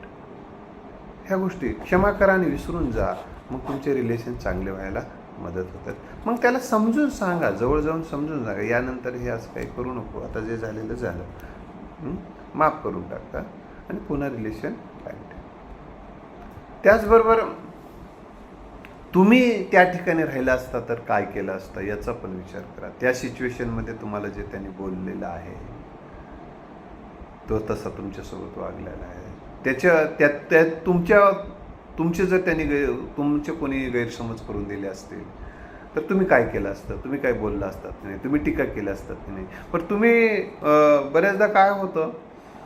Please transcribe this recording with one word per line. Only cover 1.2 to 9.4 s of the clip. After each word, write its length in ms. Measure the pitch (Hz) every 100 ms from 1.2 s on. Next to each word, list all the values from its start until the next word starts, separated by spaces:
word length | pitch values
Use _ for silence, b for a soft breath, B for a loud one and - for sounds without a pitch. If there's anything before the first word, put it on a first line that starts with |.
| -
ह्या 100 | 190
गोष्टी, 320 | 185 - 117
क्षमा 420 | 160 - 180 202
करा 220 | 202 196
आणि 140 | 190 165
विसरून 440 | 143 - 170 139
जा, 240 | 113 95 - - - -
मग 80 | 127
तुमचे 360 | 127 135 143
रिलेशन 400 | 131 117 113 123
चांगले 360 | 120 101 92 95
व्हायला 300 | 95 95 110 127 - - -
मदत 260 | 90 90 90
होतात. 220 | - - - B B 220
मग 100 | 240
त्याला 220 | 247 254
समजून 520 | - 220 226 262 294
सांगा, 400 | - 190 175 127
जवळ 300 | 98 123 151
जाऊन 220 | 151 160
समजून 420 | 160 143 151 151
सांगा, 160 | 110 98
"यानंतर 540 | 107 120 127 127 127
हे 140 | 123 120
असं 260 | 113